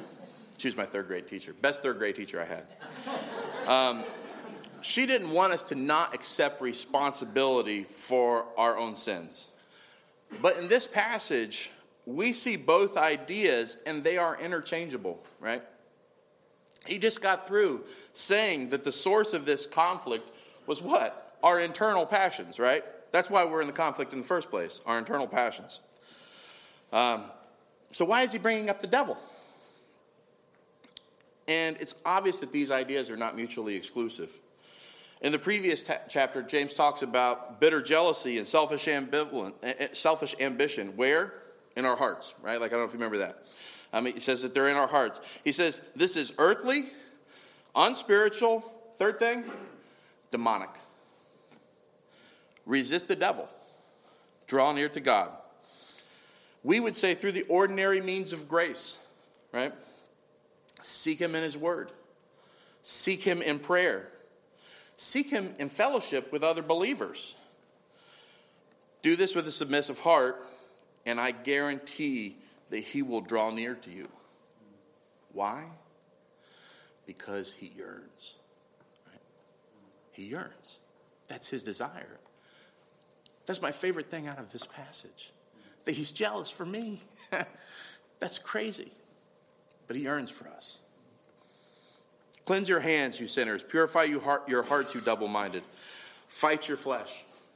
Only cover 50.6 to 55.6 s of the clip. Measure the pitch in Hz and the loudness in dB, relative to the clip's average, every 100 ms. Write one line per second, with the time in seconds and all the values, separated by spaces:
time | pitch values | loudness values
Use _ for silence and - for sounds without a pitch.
50.6 | 92 - - - _ _ _ _ _ - | -4 -14 -20 -20 _ _ _ _ _ -20
51.6 | _ _ _ _ _ _ - - _ _ | _ _ _ _ _ _ -20 -20 _ _
52.6 | - 135 127 170 175 175 110 95 76 - | -2 0 2 -2 0 0 2 0 -6 -16
53.6 | - - _ _ _ _ _ _ - 135 | -20 -20 _ _ _ _ _ _ -2 4
54.6 | 135 143 147 147 135 107 87 - - - | 4 4 0 0 4 4 4 -6 -20 -20